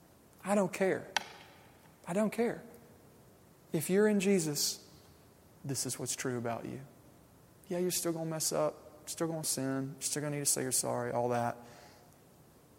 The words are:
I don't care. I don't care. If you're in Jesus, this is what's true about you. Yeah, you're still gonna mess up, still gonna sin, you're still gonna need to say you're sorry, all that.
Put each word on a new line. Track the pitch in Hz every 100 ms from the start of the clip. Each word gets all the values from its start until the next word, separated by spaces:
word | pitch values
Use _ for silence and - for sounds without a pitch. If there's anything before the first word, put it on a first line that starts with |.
| - - - -
I | 185
don't | 208 185
care. | - 190 151 - - - - - - - - - - -
I |
don't | 185 214
care. | - 233 170 - - - - - - - - - - -
If | 165 143
you're | 190 214
in | 208
Jesus, | 185 196 156 147 - - - - - - - - - -
this | 139 127 131
is | -
what's | 127
true | - 135 120
about | 117 113 -
you. | 123 139 - - - - - - - -
Yeah, | 180
you're | 180
still | 175 170
gonna | 165 165
mess | 156 -
up, | 156 151 - - - -
still | - 165
gonna | 160
sin, | 151 - 135 135 135 156
you're |
still | - 151
gonna | 147 143
need |
to | 143
say | -
you're | 131
sorry, | - 127 123 120
all | 123 123
that. | 120 117 - - - - - - - - - - - -